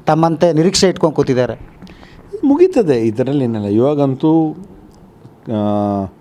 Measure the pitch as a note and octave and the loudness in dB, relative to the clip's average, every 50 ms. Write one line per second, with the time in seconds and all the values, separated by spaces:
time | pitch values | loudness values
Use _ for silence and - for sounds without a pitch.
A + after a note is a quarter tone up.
0 | - - D#3 D#3+ E3 E3 D#3+ D3 F3+ E3+ D#3 D3+ D#3+ G3 F#3 - G3 F3+ E3+ F#3+ | -2 -2 0 2 2 0 2 2 2 2 2 2 2 2 2 2 2 2 2 0
1 | F3+ D#3+ - - C3+ C3+ B2+ B2+ B2 A2+ A2+ - - - - - - - - - | -2 0 0 0 0 0 0 0 0 -2 -4 -10 -14 -20 -20 -20 -20 -20 -20 -20
2 | - - - - - - - - E4 C4+ C#4 E4 F4+ F#4 - C4+ G3+ D#3 C3 A#2 | -20 -20 -20 -20 -20 -14 -10 -4 0 0 4 4 4 4 4 0 2 2 2 2
3 | A2+ A2+ G#2 A#2 B2 C3 C#3+ D3 C3 A#2 A2+ G#2+ G#2 G2+ G2+ A2+ B2+ C#3+ D3+ C#3+ | 0 -2 0 -2 -2 -2 0 -2 -2 -2 -2 -4 -2 0 0 2 2 2 2 0
4 | C#3+ C3+ C3 C3+ D#3+ D#3 D#3+ E3 D#3+ D#3 D3+ F3 F#3+ - - - - - - - | 0 -2 -2 0 0 2 2 2 0 -2 -6 -10 -16 -20 -20 -20 -20 -20 -20 -20
5 | - - - - - - - - - - A2 G#2+ G#2 G#2 G#2 G#2 G#2 G2+ G2+ G2 | -20 -20 -20 -20 -20 -20 -20 -18 -12 -8 -6 -4 -2 -2 -2 -2 -2 -2 -4 -4
6 | G2 F#2 - _ | -6 -8 -12 _